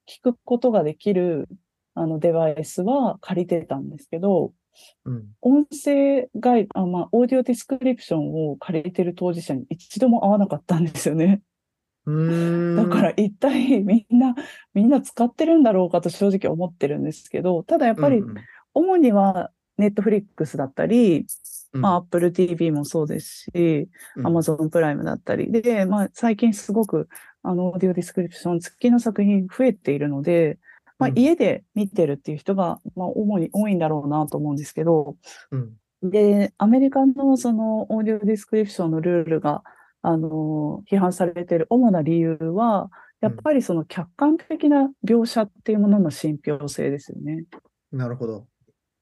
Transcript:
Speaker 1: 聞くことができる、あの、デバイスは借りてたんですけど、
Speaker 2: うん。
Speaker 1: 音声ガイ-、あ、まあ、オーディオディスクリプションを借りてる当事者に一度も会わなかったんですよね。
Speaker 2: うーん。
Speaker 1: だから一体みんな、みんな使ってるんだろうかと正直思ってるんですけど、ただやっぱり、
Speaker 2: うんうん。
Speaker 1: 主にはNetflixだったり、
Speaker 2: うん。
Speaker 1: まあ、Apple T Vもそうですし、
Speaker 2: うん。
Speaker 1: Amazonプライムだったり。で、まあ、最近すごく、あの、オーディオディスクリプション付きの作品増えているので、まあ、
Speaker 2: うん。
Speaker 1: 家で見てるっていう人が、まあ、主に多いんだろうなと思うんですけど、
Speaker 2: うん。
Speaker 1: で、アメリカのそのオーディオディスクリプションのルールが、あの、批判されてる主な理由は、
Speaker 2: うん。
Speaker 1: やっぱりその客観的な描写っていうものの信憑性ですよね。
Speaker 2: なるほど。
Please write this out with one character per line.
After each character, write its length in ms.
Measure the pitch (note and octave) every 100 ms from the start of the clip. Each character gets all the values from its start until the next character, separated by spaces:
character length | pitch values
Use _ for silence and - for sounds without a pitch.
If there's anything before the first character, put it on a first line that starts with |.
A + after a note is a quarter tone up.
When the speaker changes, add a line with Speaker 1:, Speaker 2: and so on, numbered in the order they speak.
| _
Speaker 1:
聞 260 | - B3
く 40 | A#3+
こ 140 | - A#3+
と 140 | B3+
が 120 | G#3+
で 120 | D3+ D#3
き 180 | G#3
る、 340 | F#3 F3+ D#3 - - _ _ _
あ 120 | - D#3+
の、 140 | D#3
デ 120 | E3+
バ 180 | E3 D#3+
イ 160 | D3+ D#3
ス 160 | -
は 360 | F#3 C#4 A#3 -
借 200 | - F#3
り 60 | F3
て 140 | E3+
た 140 | E3 C3+
ん 120 | C#3
で 80 | D3
す 80 | -
け 100 | E3
ど、 340 | G3 F3+ - _ _ _ - _ -
Speaker 2:
う 60 |
ん。 140 | A#2+ G#2 -
Speaker 1:
音 240 | A#3+ C#4+ D4
声 580 | D4+ D4 C#4+ C#4 C#4 B3+ G#3+
ガ 180 | B3 A#3+
イ-、 100 | G3
あ、 120 | - F3+
ま 160 | F3+
あ、 80 | E3+
オ 120 | A3+
ー 40 | B3
デ 80 | C4
ィ 40 |
オ 40 |
デ 100 | B3+
ィ 20 | A#3+
ス 80 |
ク 140 | - C4
リ 140 | B3+ B3
プ 60 |
シ 120 | -
ョ 40 | E3
ン 340 | D3 D#3+ D3+
を 60 | C#3
借 260 | - D#3+
り 100 | D#3+
て 100 | F3+
る 120 | F3+ F3
当 180 | F3+
事 80 | E3+
者 140 | - C3+
に 100 | -
一 300 | E3 - -
度 100 | C4
も 120 | A#3
会 100 | G3
わ 60 | G#3
な 100 | G3
か 100 | D3+
っ 60 |
た 140 | - E3
ん 80 | E3+
で 100 | -
す 140 | E3
よ 60 | D#3
ね。 260 | F3 G3 _ _ _ _ _ _ -
Speaker 2:
う 60 |
ー 720 | D3+ E3 E3+ E3+ E3+ F3 E3+
ん。 60 | F#3
Speaker 1:
だ 60 | E3+
か 60 |
ら 100 | E3
一 200 | - G#3
体 500 | - C#4 B3+ B3 A#3+
み 240 | G3 A3+ -
ん 60 | A#3+
な、 180 | C4 B3 - - _
み 100 | G3+
ん 60 | A3+
な 120 | C#4
使 220 | - -
っ 100 | A#3+
て 120 | - D#4+
る 120 | E4
ん 60 |
だ 80 | B3
ろ 140 | F#3+ F3
う 40 |
か 120 | F3
と 80 | E3+
正 180 | - G3+
直 240 | G3 E3+
思 160 | D#3+ F3+
っ 60 |
て 140 | - C#3+
る 120 | D3
ん 40 |
で 80 | C#3
す 180 | - -
け 120 | -
ど、 220 | F3+ E3+
た 140 | - D#4+
だ 100 | B3
や 60 |
っ 20 | A3
ぱ 140 | C#4+
り、 100 | B3
Speaker 2:
う 60 | A#2
ん 40 |
う 40 |
ん。 20 | G#2 - - _
Speaker 1:
主 240 | - F#4 F4+
に 140 | C4
は 400 | G3+ G3 F3+ - _ _ -
Netflix 800 | G#3 G#3 G3 G3+ G#3 - D#3 D3+
だ 80 | C3+
っ 80 |
た 120 | - D#3+
り、 400 | A#3 A3 D#3 - - - - -
Speaker 2:
う 40 | C3
ん。 40 |
Speaker 1:
ま 120 | G3
あ、 20 | F3+
Apple 340 | F3 F3 F3
T 240 | F3 F3 E3+
V 160 | E3
も 140 | D3 C#3+
そ 180 | E3
う 40 | D3+
で 120 | D#3
す 300 | - - -
し、 360 | F3 E3+ D3+ D#3+ _ - -
Speaker 2:
う 60 |
ん。 60 | C3
Speaker 1:
Amazon 420 | E3+ D#3+ D3+ D#3
プ 100 | E3+
ラ 120 | D#3
イ 40 | C#3+
ム 80 |
だ 100 | -
っ 60 | C2+
た 160 | - -
り。 160 | -
で、 340 | A3+ A#3 A3 F#3+
ま 180 | G#3
あ、 60 | F#3+
最 220 | - A#3 G#3
近 180 | A#3
す 180 | G#3 -
ご 140 | G#3 G#3
く、 220 | D#3+ D#3+ - - _
あ 100 | -
の、 160 | F3+ F3+
オ 40 | F3
ー 20 |
デ 100 | F#3
ィ 20 |
オ 40 |
デ 80 | F3+
ィ 40 | F3
ス 60 |
ク 100 | -
リ 80 | E3+
プ 60 | -
シ 100 | F3
ョ 60 |
ン 80 | E3+
付 160 | - _
き 120 | B3
の 80 | A#3+
作 240 | A#3 G#3
品 240 | G3+ G3+ F#3
増 180 | - C4
え 80 |
て 200 | - -
い 60 | C#3+
る 100 | D3
の 120 | C#3
で、 380 | D3+ E3+ D#3 D#3+ _ - _ -
ま 80 | C4
あ、 20 |
Speaker 2:
う 40 |
ん。 40 | C3+
Speaker 1:
家 180 | C4+ E4+
で 280 | G3+ - _
見 160 | G#3 G3+
て 160 | G3+ D#3
る 80 |
っ 40 | C#3+
て 140 | -
い 40 | D3+
う 20 |
人 180 | - G3
が、 240 | F3 - - -
ま 100 | F#3
あ、 20 |
主 320 | - G#3 G3+
に 100 | E3
多 140 | G3 G#3+
い 80 | F#3
ん 40 |
だ 80 | D#3
ろ 160 | D3+ C#3+
う 40 |
な 180 | D3+ D3+
と 100 | D3
思 140 | D3+
う 20 |
ん 20 | C#3+
で 80 | C#3+
す 80 |
け 100 | -
ど、 320 | D#3+ D#3+ C#3+ - - - -
Speaker 2:
う 60 | C3+
ん。 160 | A2+ A2 _ -
Speaker 1:
で、 500 | F#3+ G3+ G#3 G3+ G3+ -
ア 100 | G#3
メ 120 | C4
リ 100 | C4+
カ 160 | C4+ C4+
の 320 | C4 C4+ C4
そ 160 | B3
の 380 | A3 A3 A3 -
オ 100 | A3
ー 20 |
デ 100 | G#3+
ィ 80 | G#3+
オ 40 | G#3
デ 80 |
ィ 40 | G#3+
ス 80 | -
ク 120 | A3
リ 80 | G#3
プ 40 |
シ 100 | -
ョ 80 | E3+
ン 40 |
の 100 | D#3+
ル 220 | F3 F3
ー 20 | D#3+
ル 140 | D#3
が、 240 | D3 D3 - _ _ _
あ 140 | F3 E3
の、 640 | D#3+ D#3 D#3 D#3 D3+ - -
批 80 | G3
判 160 | F#3
さ 120 | F3+ F3
れ 200 | F3 F3
て 120 | E3+
る 100 | D#3+
主 220 | A#3+ A#3+
な 100 | F#3
理 180 | D#3 E3
由 180 | E3 D#3
は、 520 | D#3+ F3+ A#3 G3 F#3+ - - -
Speaker 2:
う 40 | G#3+
ん。 40 |
Speaker 1:
や 0 |
っ 40 | A3
ぱ 100 | D4+
り 80 | C#4+
そ 120 | -
の 120 | E3+ D#3
客 240 | - E3 -
観 220 | D4 E4
的 300 | - D#4 D4+
な 240 | C#4+ C4+ - G3+
描 200 | A#3 A#3
写 180 | A#3
っ 80 | G#3 _
て 80 | -
い 40 | G#3+
う 40 |
も 80 | G#3
の 120 | G#3
の 120 | E3+
信 260 | - D#3 D3+
憑 240 | - C#3+ C#3+
性 220 | C#3+ C#3
で 100 | C#3+
す 120 | -
よ 80 | -
ね。 260 | C#3+ D#3+ E3 - _ _ -
Speaker 2:
な 160 | C#3 B2
る 80 | B2
ほ 100 | A#2
ど。 200 | G#2 - _ _ _ _ _